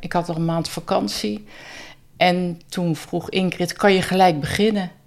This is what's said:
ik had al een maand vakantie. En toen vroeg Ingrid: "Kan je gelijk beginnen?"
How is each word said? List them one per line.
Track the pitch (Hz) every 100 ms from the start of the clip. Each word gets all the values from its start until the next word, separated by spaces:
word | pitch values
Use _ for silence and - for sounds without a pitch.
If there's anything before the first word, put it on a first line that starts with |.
ik | 175
had | 180 170
al | 160
een |
maand | 165 165 156
vakantie. | - - 190 202 - 208 208 - - - - - - - -
En | 180 180 175 170 -
toen | - 175 151
vroeg | - 170 -
Ingrid: | - 185 - 175
"Kan | - 202
je | 190
gelijk | 180 185 185 151
beginnen?" | 139 - 208 208 180 -